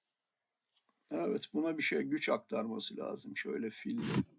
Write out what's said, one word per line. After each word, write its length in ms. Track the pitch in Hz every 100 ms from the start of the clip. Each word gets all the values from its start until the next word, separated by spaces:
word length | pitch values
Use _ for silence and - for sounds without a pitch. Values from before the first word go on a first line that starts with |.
| _ _ _ _ _ _ _ _ _ _ -
Evet 420 | 151 147 143 -
buna 240 | 156 165 160
bir 60 |
şey 180 | 139 151
güç 280 | 139 151 156
aktarması 680 | 123 - 117 113 110 - -
lazım. 400 | - - - -
Şöyle 320 | - - -
fil. 300 | - - 117 - - -